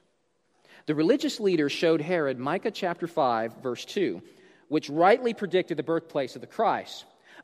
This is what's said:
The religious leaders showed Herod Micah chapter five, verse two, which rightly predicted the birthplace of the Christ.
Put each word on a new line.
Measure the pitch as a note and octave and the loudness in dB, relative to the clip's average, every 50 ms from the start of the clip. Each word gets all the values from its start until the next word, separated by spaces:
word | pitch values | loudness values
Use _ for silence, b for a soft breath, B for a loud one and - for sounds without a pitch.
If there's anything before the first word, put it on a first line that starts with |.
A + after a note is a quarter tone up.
| _ _ _ _ _ _ _ _ _ _ b b b b b b b | _ _ _ _ _ _ _ _ _ _ b b b b b b b
The | - D3+ | -4 -2
religious | C#3+ D#3+ F#3 C#4 D4 - C#4+ - - | 0 4 4 4 2 2 -2 -4 -2
leaders | G#3 F#3+ F3+ D#3 D3 C#3+ - | 0 0 2 2 0 0 0
showed | - F3+ D#3+ E3 D#3+ | 0 2 2 2 2
Herod | D3+ E3 F#3 E3+ D3 C3+ C3 A#2+ | 0 -2 -2 0 0 -2 -2 -4
Micah | B2+ C#3+ E3+ G3+ - A#3 G3 | -4 -4 -4 -2 -4 -6 -6
chapter | - G3+ F3 E3+ - F3+ | -4 -6 -6 -4 -4 -8
five, | D#3+ - D#3+ C#3+ B2 A#2 A2+ A2+ A2+ A2+ - - | -6 0 2 2 2 2 2 -2 -4 -6 -6 -6
verse | B2+ A#2 - - | -6 -6 -6 -8
two, | - - G3+ F3+ A#2+ E2+ F2+ - b b b b b b b b b | -6 -2 -2 0 0 -2 -6 -10 b b b b b b b b b
which | C#3+ D#3 - C#3+ | -4 -2 -2 -2
rightly | C#3+ D#3+ F3 F#3+ A3+ C4 B3+ A#3 G3+ | 0 4 6 6 6 6 4 -2 -4
predicted | - G#3+ E3+ F3 F#3 - - E3+ | -4 -6 0 0 0 0 0 -4
the | D3 C3 | -6 -2
birthplace | D#3+ E3 D#3+ D#3+ - - D3 C3+ A#2+ - | -2 -2 -2 -2 -4 -4 -4 -4 -4 -8
of | B2 | -14
the | A#2 - | -16 -16
Christ. | - - A3+ F#3+ C3+ G#2+ F#2 - - - - _ _ B B B B B | -4 0 0 0 0 0 -4 -8 -14 -16 -18 _ _ B B B B B